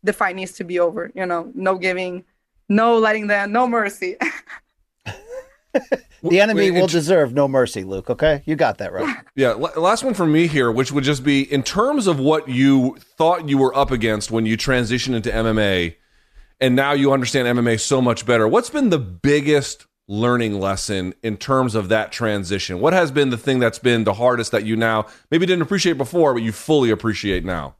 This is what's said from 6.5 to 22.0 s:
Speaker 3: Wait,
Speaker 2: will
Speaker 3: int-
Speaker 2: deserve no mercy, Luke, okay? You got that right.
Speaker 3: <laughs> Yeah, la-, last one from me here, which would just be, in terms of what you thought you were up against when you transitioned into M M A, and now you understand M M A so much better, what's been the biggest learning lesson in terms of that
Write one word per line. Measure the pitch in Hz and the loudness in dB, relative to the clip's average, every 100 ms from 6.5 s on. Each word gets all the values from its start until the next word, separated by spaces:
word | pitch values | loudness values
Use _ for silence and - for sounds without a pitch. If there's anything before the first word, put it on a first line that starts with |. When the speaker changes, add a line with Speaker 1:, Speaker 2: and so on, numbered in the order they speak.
| 208 | 2
Speaker 3:
Wait, | 196 | 2
Speaker 2:
will | 175 | 2
Speaker 3:
int- | 185 | 2
Speaker 2:
deserve | 170 151 185 139 | 0 2 2 2
no | 127 139 | 2 2
mercy, | 135 120 110 | 2 0 -2
Luke, | 95 95 - | -8 -8 -6
okay? | 120 156 143 147 | 0 0 0 -2
You | 156 | 0
got | 143 104 | 0 -2
that | 95 | -8
right. | 92 302 247 - | -6 -6 -8 -12
Speaker 3:
<laughs> | - | 0
Yeah, | 131 | 0
la-, | 110 160 160 | 0 -4 -2
last | 175 - | 0 0
one | 262 | -2
from | 196 170 | 0 2
me | 151 170 | 2 2
here, | 147 123 | 2 0
which | 113 127 | 2 0
would | 143 | 0
just | 135 143 | 0 0
be, | 131 139 135 | 2 0 0
in | 143 | -2
terms | - 190 240 294 196 | -2 -2 0 2 0
of | 151 | 0
what | 135 156 147 | 2 0 -2
you | 127 139 135 127 - | 2 4 4 2 -4
thought | _ _ 160 175 156 | _ _ 2 2 0
you | 139 | 2
were | 131 127 | 2 2
up | 135 | 0
against | 127 113 107 - | 0 0 -2 -2
when | 113 110 | -2 0
you | 110 | -2
transitioned | - 127 117 123 131 120 | 0 0 0 -2 -2 -4
into | 113 | -2
M | 110 113 | -2 0
M | 110 | 2
A, | 104 92 85 - _ _ _ - - _ | 2 0 -2 -6 _ _ _ -20 -20 _
and | 131 | 0
now | 127 139 | 2 2
you | 143 139 | 2 2
understand | 135 123 139 123 | 2 0 -2 0
M | 123 | 0
M | 120 | 0
A | 113 | 0
so | - 135 | 0 0
much | 123 113 | 2 0
better, | 104 120 110 | 0 2 4
what's | 180 240 | 2 0
been | 302 262 | -2 0
the | 165 | 0
biggest | 104 87 139 147 143 147 131 - _ _ _ | -2 -4 2 2 4 0 0 -12 _ _ _
learning | 101 120 123 113 101 | -2 0 2 0 -2
lesson | 95 95 - 98 92 - | -2 -4 -4 -4 -4 -6
in | 113 101 | -8 -8
terms | - 135 127 | -2 0 0
of | 110 92 | -2 0
that | 110 | 0